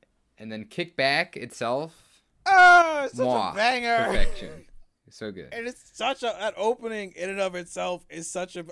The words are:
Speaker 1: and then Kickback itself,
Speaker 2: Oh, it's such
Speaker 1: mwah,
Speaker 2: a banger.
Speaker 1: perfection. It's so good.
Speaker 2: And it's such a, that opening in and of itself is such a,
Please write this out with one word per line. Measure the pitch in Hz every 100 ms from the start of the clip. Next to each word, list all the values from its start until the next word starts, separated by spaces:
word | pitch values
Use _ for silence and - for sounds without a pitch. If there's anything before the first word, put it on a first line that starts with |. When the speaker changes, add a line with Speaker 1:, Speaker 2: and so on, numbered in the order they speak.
| _ _ _ -
Speaker 1:
and | 110
then | 110 107
Kickback | - 175 - 135 147 175 -
itself, | 120 - 117 131 160 - _ _ _ _ -
Speaker 2:
Oh, | 381 359 349 330 302 269
it's | 240
such | 254
Speaker 1:
mwah, | 240 196
Speaker 2:
a | 202
banger. | 226 254 240 233 226
Speaker 1:
perfection. | 190 - - - 165 - - - _ _
It's | -
so | 107
good. | 95 73
Speaker 2:
And | 233 240
it's | 247 - -
such | 226 269
a, | 240 180
that | 214 175
opening | 208 247 226 214 196 -
in | 180
and | 196
of | 190 180
itself | 175 - 180 180 -
is | 156 165
such | 185 180 180
a, | 165